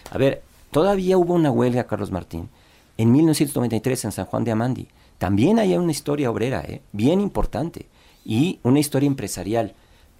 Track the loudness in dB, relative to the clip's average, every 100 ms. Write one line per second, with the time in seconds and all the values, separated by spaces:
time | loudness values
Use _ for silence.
0 | -10 -2 0 -2 -10 _ -4 0 2 2
1 | 2 2 4 2 2 2 2 0 -2 -4
2 | -4 -6 -8 -10 -10 _ _ _ _ 0
3 | 4 6 4 2 0 -2 -2 -2 -2 -4
4 | -4 -6 -6 -4 -2 -2 -2 -4 -10 _
5 | _ -6 -2 2 4 4 2 0 0 -2
6 | -4 -2 -2 -2 -2 -4 -8 -12 -10 -2
7 | 2 2 0 -2 -2 -2 -6 -10 -18 _
8 | _ _ -4 0 0 0 2 2 2 0
9 | 0 -2 -6 -8 -4 -2 -2 -8 _ _
10 | _